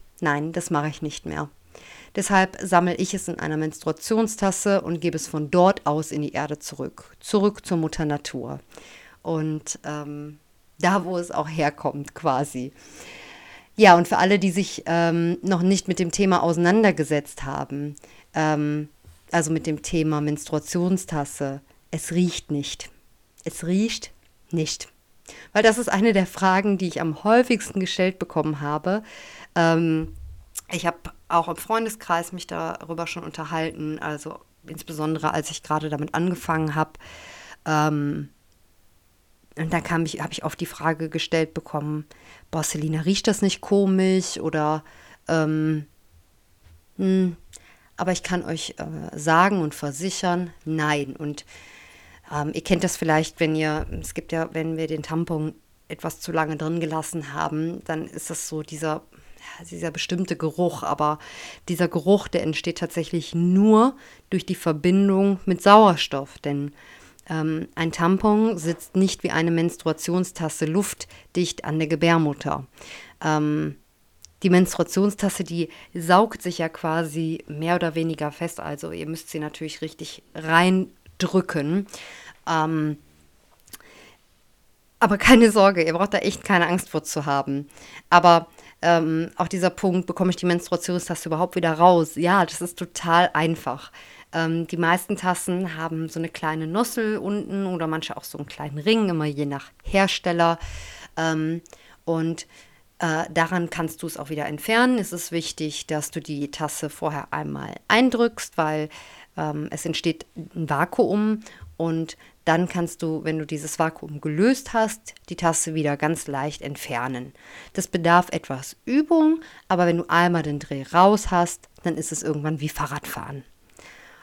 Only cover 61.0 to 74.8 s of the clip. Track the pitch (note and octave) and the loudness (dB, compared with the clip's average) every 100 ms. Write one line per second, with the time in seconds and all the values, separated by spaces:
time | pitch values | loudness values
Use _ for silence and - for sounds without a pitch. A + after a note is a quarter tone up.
61 | D3+ D3+ - - - - - F3 F3 F3 | 0 -2 -6 -16 -16 -14 -6 -2 0 0
62 | D3+ G3+ - F3 D#3 D3+ - E3 E3+ - | 2 2 2 -2 -2 -2 -4 -4 -4 -4
63 | D#3 E3+ D#3 E3+ F3 F#3 G#3+ G#3+ A#3+ C4+ | -4 -4 -4 0 4 6 8 8 6 2
64 | - - _ F#3+ - F#3 - D3+ F3 F#3+ | -10 -20 _ -4 -2 -4 -2 0 4 4
65 | G3 F#3+ G3 F#3+ - F3+ G3 G#3 G#3+ D#3+ | 6 4 4 2 0 2 8 10 10 6
66 | - C#3 C#3 - D3 C#3+ C#3+ C#3+ - - | 0 -4 -6 -8 -4 -2 -4 -10 -20 -20
67 | - _ - D#3+ D#3 D#3+ - - E3 D#3 | -20 _ -8 -4 -2 -2 -6 -4 -4 0
68 | E3+ F#3+ G#3+ G#3 A3 F#3+ D#3+ E3+ - F#3+ | 2 4 4 4 4 0 -2 -4 -2 2
69 | F#3+ - F3 D#3+ E3+ E3 E3 E3 - D#3 | 2 2 -2 0 2 2 0 0 -4 -2
70 | - F3+ F3+ - D#3+ - D#3 E3+ G3 - | 0 0 -2 -4 -6 -4 -2 0 -2 -6
71 | - - - - F3 - - D#3 D#3 D#3+ | -14 -20 -8 -2 -2 -4 -4 -2 0 0
72 | D3+ E3 D#3 C#3+ - - C3+ - - - | 2 2 2 -2 -4 -6 -8 -18 -20 -20
73 | - - D#3+ D#3 D3+ D3+ D3+ C#3+ _ _ | -20 -6 -2 0 0 0 -4 -8 _ _
74 | _ _ - _ F#3+ F3+ F#3 - | _ _ -20 _ 4 6 4 2